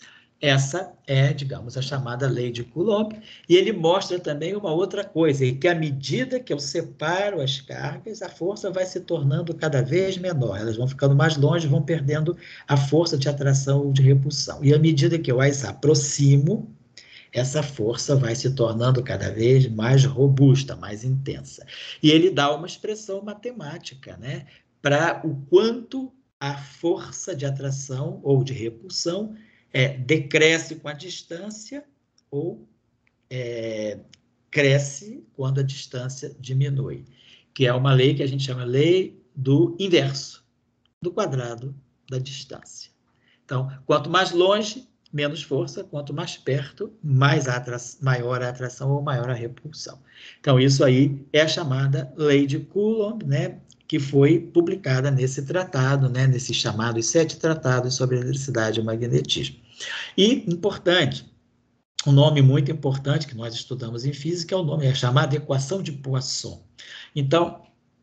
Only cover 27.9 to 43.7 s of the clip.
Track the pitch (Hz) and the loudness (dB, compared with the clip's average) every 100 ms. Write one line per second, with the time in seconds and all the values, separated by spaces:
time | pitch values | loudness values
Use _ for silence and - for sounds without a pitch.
27.9 | 131 156 190 139 135 113 104 113 - 185 | -6 -6 -4 2 2 2 -4 -8 -10 -10
28.9 | - 170 185 214 - - _ _ 131 135 | -6 -4 -4 -8 -12 -20 _ _ -2 -2
29.9 | - 123 156 - 156 156 165 - 151 143 | -2 -2 -2 0 2 4 2 -2 -12 -12
30.9 | 143 185 - - 170 208 214 - 285 - | -12 -14 -16 -14 -14 -12 -14 -14 -16 -16
31.9 | _ _ _ _ 143 170 220 - _ _ | _ _ _ _ -6 -6 -8 -16 _ _
32.9 | _ _ _ _ 127 120 117 113 107 107 | _ _ _ _ -8 -6 -6 -6 -6 -6
33.9 | 101 - _ _ _ _ 156 139 139 - | -8 -14 _ _ _ _ 0 4 2 0
34.9 | - 208 262 - - 131 135 135 - - | -8 -16 -18 -16 -6 -2 -2 -2 -6 -12
35.9 | 123 127 - 147 - 127 131 139 135 98 | -10 -10 -10 -14 -14 -6 -2 -2 -2 -6
36.9 | - - _ _ _ _ - 123 123 139 | -10 -16 _ _ _ _ 0 0 2 4
37.9 | 131 135 139 139 135 131 127 120 131 160 | 6 6 2 -2 -2 -4 -6 -2 2 4
38.9 | 185 - - _ 147 127 143 170 - 190 | 4 0 -8 _ -6 2 4 4 0 2
39.9 | 165 135 - - - _ _ _ _ _ | 2 2 -4 -12 -18 _ _ _ _ _
40.9 | _ 180 175 180 135 120 113 131 - _ | _ -8 -4 -4 -4 -6 -10 -12 -16 _
41.9 | _ - 131 131 - - - - - - | _ -10 -10 -8 -12 -16 -18 -18 -20 -20
42.9 | _ _ _ _ _ - 131 135 | _ _ _ _ _ -8 -6 -6